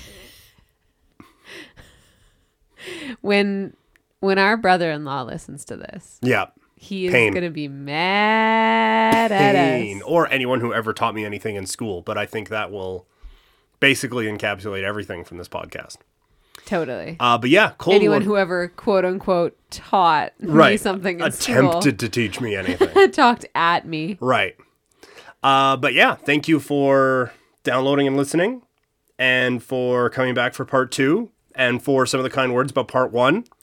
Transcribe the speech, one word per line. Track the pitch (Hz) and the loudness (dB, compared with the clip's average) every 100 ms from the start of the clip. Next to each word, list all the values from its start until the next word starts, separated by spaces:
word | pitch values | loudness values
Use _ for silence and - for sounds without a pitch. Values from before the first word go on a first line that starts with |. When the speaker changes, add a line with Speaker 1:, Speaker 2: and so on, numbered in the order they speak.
| - - - - - _ _ _ _ _ _ - - _ - - 302 - - _ _ _ _ _ _ _ _ _ 370 339 285 233 | -12 -20 -20 -20 -20 _ _ _ _ _ _ -20 -20 _ -20 -20 -20 -20 -20 _ _ _ _ _ _ _ _ _ -16 -14 -14 -10
Speaker 1:
When, | 202 202 202 196 196 - _ _ _ _ | -2 0 0 -2 -8 -12 _ _ _ _
when | 196 190 | 0 2
our | 196 226 | 2 2
brother-in-law | 196 185 170 151 151 135 | 2 2 0 -4 -6 -8
listens | 120 165 - 139 - | -8 -10 -12 -16 -14
to | 110 | -14
this, | - 185 - _ | -14 -16 -20 _
Speaker 2:
Yeah. | - - 185 _ _ _ | 0 0 0 _ _ _
Speaker 1:
he | - 196 180 | -12 -6 0
is | |
Speaker 2:
Pain. | 147 - | 2 2
Speaker 1:
gonna | 185 175 | 0 -4
be | 151 147 | -6 -10
mad | 139 139 151 180 202 208 220 220 220 220 226 220 220 220 226 226 | -10 -8 -4 0 0 2 2 2 2 2 0 0 2 2 2 2
at | 196 196 190 | 2 2 4
us. | 175 123 | 2 0
Speaker 2:
Pain. | 110 98 | -4 -8
Or | 117 165 156 | -2 0 2
anyone | 135 123 127 | 0 0 0
who | 117 | 0
ever | 110 110 | -2 -4
taught | 104 113 107 | -4 -4 -4
me | 104 | -6
anything | 104 110 101 | -8 -8 -8
in | 95 | -8
school, | - 113 90 | -8 -8 -8
but | 85 104 | -6 -6
I | 104 | -6
think | 110 98 | -8 -8
that | 107 92 | -6 -8
will | 101 92 92 - _ - - _ _ _ _ | -8 -10 -10 -14 _ -20 -20 _ _ _ _
basically | 139 135 131 123 110 | 2 2 -2 -6 -6
encapsulate | 104 110 101 104 98 | -4 -4 -4 -6 -6
everything | 95 104 98 90 | -6 -6 -8 -12
from | 85 87 | -12 -16
this | 90 | -12
podcast. | - - - - - _ _ _ _ _ - - | -12 -12 -14 -16 -20 _ _ _ _ _ -20 -6
Speaker 1:
Totally. | 180 151 113 82 - | -4 -4 -6 -10 -2
Speaker 2:
Uh, | 123 120 | 2 2
but | 123 | 4
yeah, | 175 214 - | 4 4 0
Cold | 170 202 | 2 4
Speaker 1:
Anyone | 208 208 | 4 2
Speaker 2:
War | 202 | 2
Speaker 1:
who | 202 | 0
ever, | 185 180 175 | 0 -2 -6
quote | - - 190 180 | -6 0 0 0
unquote, | 190 - 175 170 - _ | -2 -2 0 -2 -6 _
taught | - - 196 170 156 - - | -18 -2 2 4 2 0 -6
me | - | 2
Speaker 2:
Right. | 156 156 214 | 6 6 6
Speaker 1:
something | 214 190 185 170 | 0 -4 -4 -4
in | 160 | -4
Speaker 2:
Attempted | - - 233 175 170 | -4 0 4 4 4
Speaker 1:
school. | 190 107 | 0 0
Speaker 2:
to | 117 | -2
teach | 120 107 92 | -2 -4 -4
me | 120 98 | -6 -4
anything. | 92 - 381 403 381 | -4 -2 2 4 4
Speaker 1:
<laughs> | |
Talked | 370 247 240 - | 4 2 2 -4
at | - 170 175 - | -2 0 0 -2
me. | 156 160 196 | -6 -6 -4
Speaker 2:
Right. | 123 113 95 - _ _ _ _ - - - - | 0 2 0 -4 _ _ _ _ -20 -20 -20 -2
Uh, | 135 135 135 135 | 2 4 4 2
but | 139 | 0
yeah, | 127 247 - | 4 2 2
thank | - 147 143 | -2 -2 0
you | 160 | -2
for | - 143 139 135 135 131 120 - _ _ | 0 0 2 4 2 2 -2 -8 _ _
downloading | - 127 135 143 139 | -2 0 2 2 2
and | 139 | 0
listening, | 139 160 190 254 - _ _ _ _ - | 0 0 -2 -4 -12 _ _ _ _ -2
and | 127 127 127 123 | 2 2 2 -2
for | - 127 123 123 120 | -4 -2 0 0 0
coming | - 127 | 0 -2
back | 123 123 - | 0 -2 -4
for | 131 | -2
part | 135 127 | 0 0
two, | - 135 190 240 _ _ | 0 2 2 -2 _ _
and | - 127 120 | -2 0 0
for | - 135 127 | 0 2 2
some | 131 | 0
of | |
the | 127 | -2
kind | 135 127 | -2 0
words | 123 135 | 0 0
about | 131 120 | -2 -2
part | 131 127 | 0 0
one. | 117 123 190 233 _ | 2 2 2 -4 _